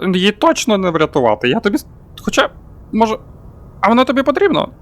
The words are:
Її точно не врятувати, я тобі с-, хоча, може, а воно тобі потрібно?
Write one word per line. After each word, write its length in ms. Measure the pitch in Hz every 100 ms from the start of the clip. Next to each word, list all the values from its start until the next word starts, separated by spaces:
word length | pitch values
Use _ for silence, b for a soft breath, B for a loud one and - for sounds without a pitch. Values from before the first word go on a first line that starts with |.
Її 300 | 175 180 190
точно 460 | 202 330 320 - 202
не 120 | 185
врятувати, 600 | 160 151 - 120 104 123
я 100 | 175
тобі 180 | 208 220
с-, 80 | - - - -
хоча, 280 | - - 277 - - - -
може, 260 | 208 220 220 - - - - - -
а 80 | 185
воно 160 | 233
тобі 180 | 254 262
потрібно? 460 | 277 294 392 196 - -